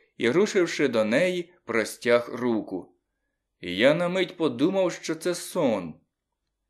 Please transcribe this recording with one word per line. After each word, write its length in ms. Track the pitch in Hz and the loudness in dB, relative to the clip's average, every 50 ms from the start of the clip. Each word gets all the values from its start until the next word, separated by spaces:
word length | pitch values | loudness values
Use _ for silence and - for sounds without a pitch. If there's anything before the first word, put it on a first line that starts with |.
| _ _ _ | _ _ _
і, 120 | - 120 113 | -2 0 2
рушивши 580 | 131 175 214 208 - 202 175 160 - - 151 | 2 2 2 2 2 0 0 0 0 0 0
до 180 | 131 117 110 107 | 0 2 2 2
неї, 480 | 104 117 143 180 185 180 175 170 - - _ _ | 2 2 2 2 0 -2 -4 -6 -8 -14 _ _
простяг 640 | - 110 113 104 - - - - 120 120 120 120 - 117 | -4 -2 -2 -2 -2 -4 -4 2 4 4 4 2 -2 -6
руку. 640 | 117 123 123 113 104 92 - 95 87 - - _ _ _ _ _ _ _ _ _ _ _ _ _ _ | -4 -2 0 0 0 -2 -4 -8 -10 -10 -12 _ _ _ _ _ _ _ _ _ _ _ _ _ _
«Я 320 | - 90 - 190 226 277 302 | -8 -4 0 4 4 4 4
на 160 | 170 175 175 | 4 0 -2
мить 280 | 180 190 180 156 - | -2 -2 -2 -4 -2
подумав, 540 | - 165 147 120 117 143 185 196 196 185 170 | -2 -2 -2 0 0 0 0 2 2 0 -2
що 240 | - - - - 160 | -2 -6 -8 -8 -6
це 200 | 156 - 180 170 | -4 -4 -4 -4
сон. 580 | 170 - - - 190 156 123 107 98 87 80 - - _ _ _ _ _ _ _ _ _ _ _ _ _ | -4 -6 -6 -2 0 0 0 0 -2 -4 -8 -12 -16 _ _ _ _ _ _ _ _ _ _ _ _ _